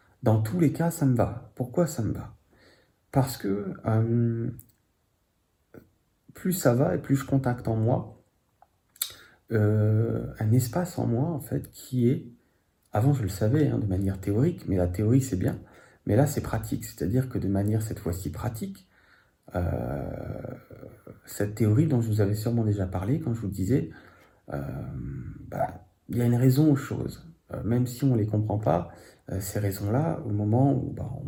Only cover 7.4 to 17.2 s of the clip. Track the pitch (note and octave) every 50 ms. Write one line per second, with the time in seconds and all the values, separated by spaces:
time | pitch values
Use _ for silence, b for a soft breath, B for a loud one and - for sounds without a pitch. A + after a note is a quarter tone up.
7.4 | C3+ B2 A#2 - - A#2 A2+ A2 A2 A2+ C3 - - - - - _ _ _ _
8.4 | _ _ _ _ _ _ _ _ _ _ _ B B B B B B B B B
9.4 | B - A2 G#2+ G#2 G#2 G#2+ G#2+ G#2+ G#2+ G#2+ A2 A2+ A2+ A2+ A#2 A#2 - - -
10.4 | A2 A2 A2+ C3 - - - F3 F3+ F3 - - - A#2 A#2 A#2 C#3+ E3+ E3 B2
11.4 | - - B2 A#2 - - - - - - C3 B2+ A#2+ A#2+ D3 E3+ - - b b
12.4 | b b b b b b b b b _ - G#2+ A2 - - A#2 G#2+ F#2 - -
13.4 | A2 A2 C3+ D#3 C#3+ B2 A#2 - - F#2+ F#2+ F#2+ G2 F#2+ F#2+ - - G2+ G2+ A2+
14.4 | C#3 F3 F3 - - - G2 F#2 F2 F2 F2+ G#2 G#2+ G#2+ B2 C3+ C3 - - F#2+
15.4 | D2+ D2 - - B B B B B B B B B - G#2 A#2 D3+ D3+ - -
16.4 | - - - G#2 - - - - - - - - D2+ F2+ A2 B2+